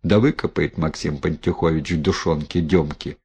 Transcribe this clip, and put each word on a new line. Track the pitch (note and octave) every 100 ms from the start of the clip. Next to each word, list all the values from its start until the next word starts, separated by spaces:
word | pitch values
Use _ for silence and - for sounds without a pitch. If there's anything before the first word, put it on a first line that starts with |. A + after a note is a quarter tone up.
да | - G#2
выкопает | A2 - - - D2+ -
Максим | D#2 - - D2
Пантюхович | F2+ D#2 - - E2 D#2+ C#2+
в | E2+
душонке | D2+ F#2 - D#2 D2+ F2+
Демки. | D#2+ F2+ D2+ - - -